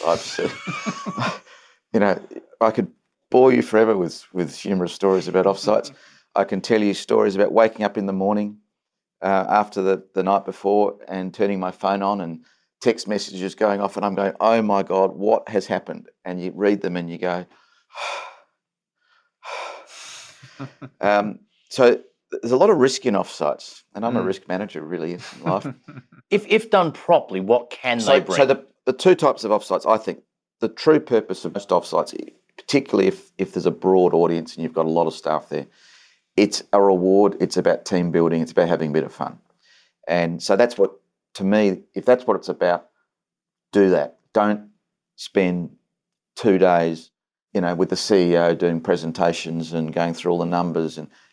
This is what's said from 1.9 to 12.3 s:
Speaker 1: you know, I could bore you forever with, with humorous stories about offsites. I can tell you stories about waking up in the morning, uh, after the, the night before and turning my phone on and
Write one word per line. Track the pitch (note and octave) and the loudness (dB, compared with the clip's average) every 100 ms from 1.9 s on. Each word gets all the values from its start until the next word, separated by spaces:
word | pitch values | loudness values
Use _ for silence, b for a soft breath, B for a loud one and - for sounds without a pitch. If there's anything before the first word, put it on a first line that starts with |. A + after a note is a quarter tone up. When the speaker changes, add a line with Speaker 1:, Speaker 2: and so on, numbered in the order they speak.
Speaker 1:
you | A2 | 0
know, | G2+ F2+ - - - _ | 2 0 -6 -18 -20 _
I | A2+ | 0
could | B2 F#2+ _ _ _ _ | 2 -4 _ _ _ _
bore | B2+ C3 | 6 6
you | B2 | 6
forever | - A2 A2+ G2 | 2 4 4 2
with, | E2+ - - | -2 -6 -10
with | F#2 D#2+ - | -6 -6 -8
humorous | F#2+ F#2+ F2 | -4 -2 -4
stories | - G2 F#2 F2+ | -2 0 2 0
about | F2+ F#2+ | 0 0
offsites. | F#2+ G#2 G#2+ - b b b b - | 0 0 -2 -2 b b b b -4
I | G2 | -2
can | G2 | -4
tell | - A2 | 0 0
you | G#2 | 2
stories | F#2+ - A2 G#2+ F#2+ | -2 0 2 2 0
about | G2+ | 2
waking | A2+ A2 A2 | 4 2 2
up | G#2 G#2+ | -4 -4
in | G2 | -4
the | |
morning, | F#2+ G2 G#2 G#2 G#2 _ _ _ _ _ _ | -4 -2 -2 -4 -12 _ _ _ _ _ _
uh, | F#2 F#2+ - | -2 0 2
after | G#2 G#2 G2+ | 0 0 -2
the, | F#2+ F#2+ - | 0 -2 -4
the | F#2+ | -4
night | F#2 G2 - | 0 0 -2
before | - G2 G#2 G2+ - - | -6 0 2 0 -4 -10
and | F#2+ F#2 | -8 -8
turning | G2 G2+ F#2+ | -2 -2 -2
my | F#2 | -6
phone | - G2 G2 | -4 -4 -2
on | G2 G2+ | -2 -4
and | E2 | -6